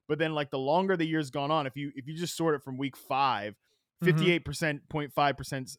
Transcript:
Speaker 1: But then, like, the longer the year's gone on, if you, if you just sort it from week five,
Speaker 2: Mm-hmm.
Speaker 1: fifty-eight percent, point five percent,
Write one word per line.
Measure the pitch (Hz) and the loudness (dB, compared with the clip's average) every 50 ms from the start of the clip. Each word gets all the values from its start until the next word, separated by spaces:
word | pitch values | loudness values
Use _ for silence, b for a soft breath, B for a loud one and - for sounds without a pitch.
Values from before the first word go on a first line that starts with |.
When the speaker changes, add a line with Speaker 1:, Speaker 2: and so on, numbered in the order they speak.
| b | b
Speaker 1:
But | - 151 147 | -4 -2 0
then, | 160 160 156 | 0 0 0
like, | 151 147 - | -2 -2 -2
the | - 135 | -2 -2
longer | 131 135 156 180 190 190 190 170 | 0 2 2 4 4 4 2 2
the | 160 | 2
year's | 160 156 156 151 127 | 0 0 0 -2 -2
gone | 123 147 139 143 | -2 -4 0 0
on, | 156 160 143 | 2 0 0
if | 131 - 143 | -2 -4 -6
you, | 143 143 - | -8 -8 -8
if | 135 120 | -10 -12
you | 143 160 | -10 -8
just | 165 175 - - | -6 -6 -4 -2
sort | - 165 165 151 | 0 0 2 2
it | 135 - | 0 -2
from | 135 131 | -6 -6
week | 127 139 135 - | -4 -4 -6 -6
five, | - - - 135 135 139 135 117 104 104 107 101 | -8 -8 -4 0 2 2 2 2 0 -2 -6 -8
Speaker 2:
Mm-hmm. | _ _ _ _ _ _ _ _ - 170 | _ _ _ _ _ _ _ _ 0 4
Speaker 1:
fifty-eight | 180 156 160 156 180 170 160 - | 4 4 6 6 4 4 2 0
percent, | 147 143 - 170 156 147 143 - - | -4 -6 -2 0 -2 -2 -2 -6 -6
point | - 151 147 135 - | -4 -4 -4 -2 0
five | 156 143 143 135 - | 2 2 2 2 0
percent, | - - 143 131 131 - - | -4 -6 -6 -6 -6 -8 -12